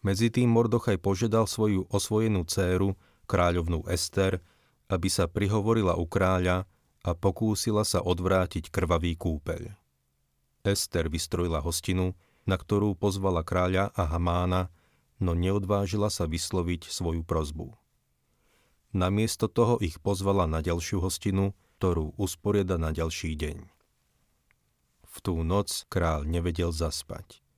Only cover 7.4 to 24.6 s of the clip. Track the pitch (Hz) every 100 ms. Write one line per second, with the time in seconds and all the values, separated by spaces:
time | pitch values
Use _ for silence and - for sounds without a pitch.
7.4 | 110 104 - 104 104 95 87 90 92 92
8.4 | 90 - - - 85 85 87 82 85 78
9.4 | - - - 101 _ _ _ _ _ _
10.4 | _ _ 101 101 - 87 80 82 - 87
11.4 | 87 78 76 82 - 92 92 - _ _
12.4 | - 95 - 101 104 92 101 98 95 87
13.4 | 82 90 90 92 101 - 85 85 87 87
14.4 | 90 90 90 _ _ _ _ _ 92 85
15.4 | 90 101 95 101 98 104 104 - 82 87
16.4 | - 92 85 87 - - 85 82 82 82
17.4 | 76 76 - - _ _ _ _ _ _
18.4 | _ _ _ _ _ 95 90 101 110 -
19.4 | 110 - 117 120 92 - - 95 98 98
20.4 | 85 80 80 85 85 98 90 - 101 95
21.4 | 98 - _ _ 95 85 78 - 98 -
22.4 | 104 101 92 87 80 80 82 - 82 78
23.4 | 76 69 - _ _ _ _ _ _ _
24.4 | _ _